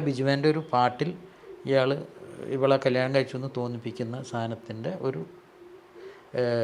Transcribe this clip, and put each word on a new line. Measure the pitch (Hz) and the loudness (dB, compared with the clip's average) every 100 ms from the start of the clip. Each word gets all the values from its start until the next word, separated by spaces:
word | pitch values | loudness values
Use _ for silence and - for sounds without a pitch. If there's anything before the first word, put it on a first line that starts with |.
| 147 | 4
ബിജുമേൻ്റെ | 127 135 139 151 | 0 2 4 4
ഒരു | 156 156 | 2 2
പാട്ടിൽ | 123 123 - 156 180 - - - - 135 | 4 4 2 -4 -4 -14 -20 -18 -10 2
ഇയാൾ | 135 131 143 - - - - - 135 | 4 4 0 -4 -14 -16 -12 -6 2
ഇവളെ | 135 135 | 4 6
കല്യാണം | 135 127 127 135 | 4 2 4 2
കഴിച്ചു | 131 127 | 2 -4
എന്ന് | 135 131 | -6 -4
തോന്നിപ്പിക്കുന്ന | 123 117 117 117 117 127 127 | -4 -4 -8 -6 -6 -6 -6
സാധനത്തിൻ്റെ | 120 113 113 - 110 131 190 131 | -4 -4 -6 -10 -8 -6 -4 -4
ഒരു, | 151 - - - - - - - - - - - - | -4 -8 -14 -20 -20 -20 -20 -20 -18 -18 -18 -8 -2
ഏ, | 123 120 | 0 2